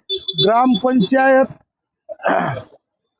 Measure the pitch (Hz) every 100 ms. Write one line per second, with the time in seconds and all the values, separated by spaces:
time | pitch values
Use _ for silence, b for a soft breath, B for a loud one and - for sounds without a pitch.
0 | - 381 - 165 196 226 254 226 254 254
1 | 185 262 269 262 269 - _ _ _ _
2 | - - - - - - - _ _ _
3 | _ _